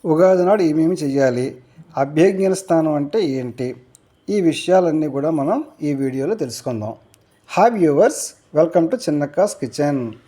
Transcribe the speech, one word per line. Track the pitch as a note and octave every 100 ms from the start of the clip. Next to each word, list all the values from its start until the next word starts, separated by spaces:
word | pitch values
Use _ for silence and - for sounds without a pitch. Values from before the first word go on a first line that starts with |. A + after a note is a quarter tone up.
| F3+
ఉగాది | D#3 F#3 F#3 F3+
నాడు | G#3+
ఏమేమి | E3+ D3+ D#3+ E3+
చెయ్యాలి? | D3 C#3 C3 A#2+ C3 - _ _ - -
అభ్యంగన | C#3 D3+ F#3+ F#3+ F#3+
స్నానం | F#3 - E3 D#3
అంటే | D3+ C#3+ A3 E3+
ఏంటి? | C3 B2 A2 B2+ B2 _ _ _ _ -
ఈ | G3+
విషయాలన్నీ | E3+ C#3+ - F#3 F3 D#3 D3+
కూడా | C3+ D3+
మనం | D#3+ C#3+ A#3+ D4+ _
ఈ | D3
వీడియోలో | C#3 C3+ C3 C#3 G#3+
తెలుసుకుందాం. | C3 A2+ - A#2 G#2 - _ _ _ _ _
Hi | - A3+ A3+
viewers, | D#3+ C#3+ G#3 - - - _ D3+
welcome | E3 F3 E3
to | B3
చిన్నక్కాస్ | - D3 C#3+ - G3+ -
కిచెన్. | B2 - D3 C#3+ A#2 G#2+